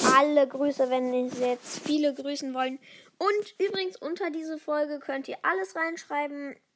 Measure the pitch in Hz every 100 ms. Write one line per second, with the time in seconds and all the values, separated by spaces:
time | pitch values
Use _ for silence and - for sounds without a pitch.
0 | 254 262 294 294 269 269 285 277 254 254
1 | 254 254 254 262 247 247 - - - 302
2 | 294 269 277 285 269 254 262 269 - -
3 | - - 381 415 415 - 392 392 370 -
4 | 294 349 349 320 320 311 - 302 294 294
5 | 285 269 269 - - 370 381 320 330 330
6 | - 294 294 285 277 - _